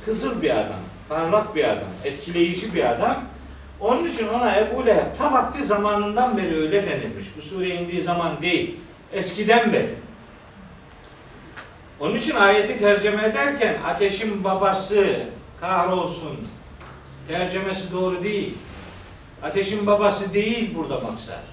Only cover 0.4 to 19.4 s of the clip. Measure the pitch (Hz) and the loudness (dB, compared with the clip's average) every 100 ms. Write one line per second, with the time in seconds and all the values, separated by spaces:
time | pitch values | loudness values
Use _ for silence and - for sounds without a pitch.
0.4 | - - - - - - - 156 165 214 | 2 2 0 -6 -10 -16 -6 -2 2 2
1.4 | 208 156 123 - 92 - 139 139 175 170 | 2 0 2 0 -4 -6 -6 -6 -4 2
2.4 | 175 170 220 175 131 147 - - - - | 2 2 -2 0 2 2 0 0 -6 -14
3.4 | - - - - 208 254 339 233 214 240 | -16 -16 -18 -2 2 2 0 -2 -2 2
4.4 | 233 196 214 254 233 175 - - - 247 | 2 4 2 2 4 4 2 -2 2 2
5.4 | 254 294 190 208 208 208 208 220 247 202 | 2 -4 0 2 2 0 0 2 2 2
6.4 | 170 160 156 202 - 143 - - - 156 | 0 0 2 2 0 -4 -6 -8 -12 -12
7.4 | 147 190 185 175 175 175 170 175 165 147 | -10 -4 -4 -4 -4 -4 0 0 -2 -2
8.4 | 175 165 - - - - - 196 - 208 | 0 0 -2 -8 -16 -20 -8 -4 -2 0
9.4 | 202 233 226 - - - - - - - | 4 4 6 2 0 -6 -14 -20 -20 -20
10.4 | - - - - - - - - - - | -20 -20 -20 -20 -20 -20 -20 -20 -20 -20
11.4 | - - - - - - 151 226 - 247 | -18 -18 -18 -20 -20 -6 -4 -2 0 6
12.4 | 196 208 196 - 208 202 208 208 214 - | 6 6 4 4 4 6 4 2 0 2
13.4 | 285 285 208 - - - 196 - 220 196 | 0 2 0 0 -2 0 0 2 -2 -2
14.4 | 190 190 196 190 - 208 185 123 120 - | 0 2 2 2 2 4 4 2 -4 -10
15.4 | - - 175 185 180 185 170 170 - 120 | -18 -8 -2 2 2 2 0 -4 -8 -10
16.4 | - - - - - - - - - 170 | -12 -14 -18 -18 -18 -18 -20 -18 -6 -4
17.4 | 185 190 190 190 175 185 185 175 196 202 | -2 -2 -4 -6 -6 -2 -2 0 -2 -2
18.4 | - - - - - - - - - - | -4 -8 -14 -16 -16 -18 -18 -20 -20 -10